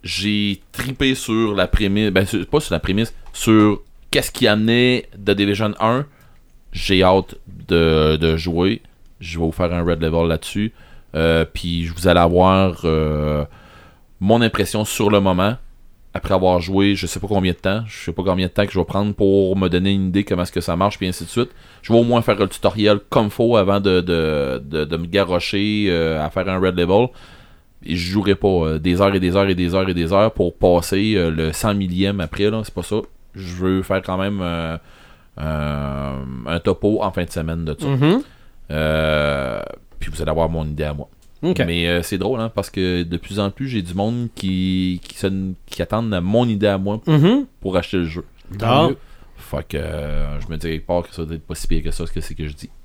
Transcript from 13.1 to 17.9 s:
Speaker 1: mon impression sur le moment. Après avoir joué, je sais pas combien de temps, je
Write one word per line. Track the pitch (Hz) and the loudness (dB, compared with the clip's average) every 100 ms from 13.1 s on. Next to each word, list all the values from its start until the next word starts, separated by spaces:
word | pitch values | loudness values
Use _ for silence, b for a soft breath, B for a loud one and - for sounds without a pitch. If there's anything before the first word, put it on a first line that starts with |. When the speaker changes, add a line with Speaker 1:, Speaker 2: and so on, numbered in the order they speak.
| 76 76 76 73 b b b b b b - | -2 -2 -2 -4 b b b b b b -4
Speaker 1:
mon | 95 117 | 2 4
impression | 113 - 98 107 | 4 0 -2 -2
sur | 107 - 104 | -4 0 4
le | 104 | 4
moment. | 98 90 98 127 - - - - - - | 4 2 2 -2 -10 -20 -20 -20 -12 -10
Après | - | 0
avoir | 95 92 90 | 2 4 2
joué, | 85 98 101 | 2 2 4
je | 95 87 | 2 -2
sais | 95 | -6
pas | 98 | -2
combien | 101 92 | 0 0
de | 85 | -2
temps, | 95 104 | -2 -4
je | 110 | -6